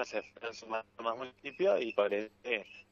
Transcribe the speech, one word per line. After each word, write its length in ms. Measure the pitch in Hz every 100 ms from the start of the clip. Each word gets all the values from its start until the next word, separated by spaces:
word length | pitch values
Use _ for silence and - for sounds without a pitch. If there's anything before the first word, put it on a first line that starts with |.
se 180 | 120 110
fueron 320 | - - 113
sumando 480 | 110 113 113 - -
más 140 | 117 117
municipios 640 | 135 - 139 135 190 190
y 140 | 113
por 180 | 104 101
ende 540 | 101 107 - 123 110 - - -